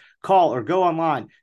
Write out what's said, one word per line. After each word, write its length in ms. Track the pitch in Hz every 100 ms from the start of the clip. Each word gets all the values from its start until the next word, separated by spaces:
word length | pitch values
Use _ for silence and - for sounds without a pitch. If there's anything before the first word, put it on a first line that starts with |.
| _ _
Call 320 | - 190 160
or 80 | 117
go 220 | 131 185
online 460 | 175 160 165 139 107 _